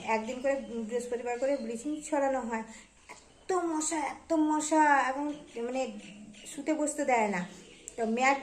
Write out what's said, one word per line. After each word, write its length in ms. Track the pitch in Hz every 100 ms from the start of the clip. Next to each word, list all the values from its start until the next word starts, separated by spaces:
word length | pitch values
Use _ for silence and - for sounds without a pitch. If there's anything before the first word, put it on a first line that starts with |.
একদিন 320 | 208 220 220 254
করে, 120 | 269 269 214 233 214
বৃহস্পতিবার 500 | 240 - 240 240 240
করে 140 | 269 277
ব্লিচিং 340 | 226 233 294 302
ছড়ানো 380 | - 294 269 262
হয়। 240 | 233 226 220 - - _ -
এত 360 | - - - -
মশা, 460 | 370 339 311 302 320 285
এত 180 | - -
মশা, 500 | 320 302 302 302 311 302 277 262
এখন 180 | 269 294 285 - 233 233
মানে 160 | 262 247 208 - - - - -
শুতে 260 | - 311
বসতে 300 | 302 294 -
দেয় 240 | 269 240 208
না। 120 | 185 180 - - - - -
তো 60 | 220
ম্যাট 300 | 233 262 277